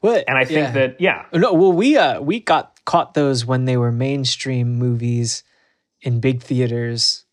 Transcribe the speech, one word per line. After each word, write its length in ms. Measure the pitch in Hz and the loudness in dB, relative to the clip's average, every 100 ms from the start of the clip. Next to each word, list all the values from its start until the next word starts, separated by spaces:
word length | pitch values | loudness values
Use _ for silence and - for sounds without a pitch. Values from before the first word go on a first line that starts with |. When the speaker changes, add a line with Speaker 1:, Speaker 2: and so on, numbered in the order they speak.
Speaker 1:
Well, 220 | 208 226 - | 2 0 0
Speaker 2:
And 100 | 131 | -2
I 80 | 127 | 0
think 220 | 156 147 | 0 0
Speaker 1:
yeah. 40 | |
Speaker 2:
that, 300 | 120 131 127 | 0 -2 0
yeah. 240 | 180 95 - | -2 -2 -2
Speaker 1:
No, 200 | - 226 | 0 2
well, 200 | 180 190 | 4 4
we, 240 | 175 247 294 | 4 4 4
uh, 240 | 156 113 | 2 0
we 180 | 139 226 | -4 -4
got 400 | - 151 - _ - | 0 0 0 _ -2
caught 280 | 170 - - | -2 0 0
those 300 | 143 131 117 | 0 0 -2
when 200 | 127 127 | -2 0
they 100 | 127 | 0
were 140 | 120 | 0
mainstream 840 | 117 131 139 131 - 135 127 120 120 | 0 -2 -2 -4 -4 -4 -2 -2 0
movies 680 | 123 117 120 120 117 - _ _ _ _ _ _ | 0 -2 -2 -2 -4 -6 _ _ _ _ _ _
in 180 | 135 120 | -4 0
big 200 | 131 127 | 0 -2
theaters 840 | - 127 123 117 117 117 - - _ | -4 -2 -2 -2 -6 -2 -2 -4 _